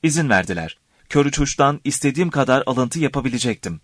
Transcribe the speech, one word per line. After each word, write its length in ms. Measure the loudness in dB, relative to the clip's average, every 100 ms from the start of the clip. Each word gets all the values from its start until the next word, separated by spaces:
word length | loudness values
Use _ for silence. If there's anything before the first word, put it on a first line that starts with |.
İzin 260 | 0 2 2
verdiler. 480 | 2 2 -4 -6 -12 _ _ _
Kör 160 | 2 2
uçuştan 540 | 0 -2 2 2 2
istediğim 460 | -4 -2 -2 0 -2
kadar 340 | 0 2 2 2
alıntı 340 | 0 -2 0
yapabilecektim. 800 | -2 -2 -2 -2 -2 -4 -6 -10